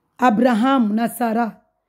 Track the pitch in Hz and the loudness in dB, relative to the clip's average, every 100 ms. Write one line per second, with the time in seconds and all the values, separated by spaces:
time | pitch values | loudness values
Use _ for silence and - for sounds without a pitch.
0 | _ - 247 208 254 220 254 269 214 214 | _ -2 0 2 2 2 2 2 0 0
1 | 233 - 240 220 226 - _ _ | -4 -4 -4 -2 -4 -8 _ _